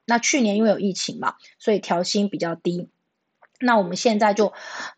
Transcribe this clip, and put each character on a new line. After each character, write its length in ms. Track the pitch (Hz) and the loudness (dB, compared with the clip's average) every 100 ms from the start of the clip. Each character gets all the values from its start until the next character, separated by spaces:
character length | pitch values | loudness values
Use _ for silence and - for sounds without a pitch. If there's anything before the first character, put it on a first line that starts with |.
| - | -2
那 120 | 233 | 0
去 240 | - 294 | 2 2
年 140 | 214 202 | 2 2
因 80 | |
为 60 | 220 | 2
有 100 | 185 | 2
疫 140 | 196 | 0
情 260 | 175 - - | -2 -6 -6
嘛， 160 | - - - _ | -6 -8 -14 _
所 140 | - | -2
以 60 | 196 | 0
调 220 | - 175 | 0 -2
薪 280 | 175 208 202 | 0 0 -2
比 80 | 190 | -2
较 180 | 190 165 | -6 -4
低。 340 | 175 175 - _ _ _ _ _ _ - | -4 -4 -6 _ _ _ _ _ _ -4
那 180 | 247 226 | 2 2
我 60 | |
们 120 | 180 185 | 2 0
现 220 | 233 208 | 2 4
在 160 | 214 | 4
就 200 | 208 208 - - - - | 4 2 -2 -14 -12 -14